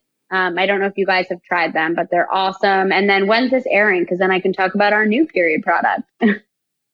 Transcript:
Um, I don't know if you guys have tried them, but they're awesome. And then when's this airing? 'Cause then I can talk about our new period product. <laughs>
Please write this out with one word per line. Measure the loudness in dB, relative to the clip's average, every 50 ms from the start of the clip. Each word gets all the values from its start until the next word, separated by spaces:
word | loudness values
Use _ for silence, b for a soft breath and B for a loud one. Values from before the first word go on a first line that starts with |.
| _ _ _ _ _ -6
Um, | -4 -2 -2 -2 -2 -2
I | 0
don't | 0 0 0
know | -2
if | -2 -2
you | -2 -2
guys | 0 0 0 -2 -4
have | -6 -10
tried | _ -4 -2 -2 -2 -2 -2
them, | -2 -2 -2 -2
but | -2 -2 -2
they're | 0 0 0 0
awesome. | 0 -2 -2 -2 -2 -2 0 2 2 2 2 2
And | 2 2 2 2
then | 2 2 2
when's | 2 2 2 0 0
this | 0 -2 -2 0
airing? | 0 2 2 2 2 0 0
'Cause | -2 -2 0
then | 0 0
I | 0 0
can | 0 -2
talk | -2 0 -2 -2 0
about | 0 2 2
our | 2 2 2
new | 2 2 0 0
period | 0 0 0 0 0 0 -2 0
product. | 0 0 0 0 0 -2 -2 -6 _ _ 0
<laughs> | 0 0 0 0 _ _ _ _ _ _ _ _ _ _